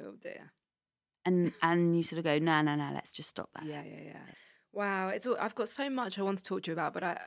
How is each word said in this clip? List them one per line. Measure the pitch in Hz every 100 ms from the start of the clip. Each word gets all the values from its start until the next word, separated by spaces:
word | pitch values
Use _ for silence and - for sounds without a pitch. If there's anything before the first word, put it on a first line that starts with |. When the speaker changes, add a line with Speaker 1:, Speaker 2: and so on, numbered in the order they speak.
Speaker 1:
Oh, | 101 -
dear. | 170 - - _ _ _ _ _ _ _
Speaker 2:
And, | 180 180 170 -
and | 165 170 170 170
you |
sort | 165 165
of |
go, | 165 151
"No, | 165 156
no, | 151 147
no, | 143
let's | 139 -
just | - -
stop | - -
that." | - 156
Speaker 1:
Yeah, | 147
yeah, | - -
yeah. | 156 - 185 - - _ _
Wow, | 202 202 190 190
it's | 214 254
all, | -
I've | 214
got | - 214
so | - 277
much | 262 208 202
I |
want | 196 190
to |
talk | - 196
to | 170
you |
about, | 165 151
but | 175
I, | 175 -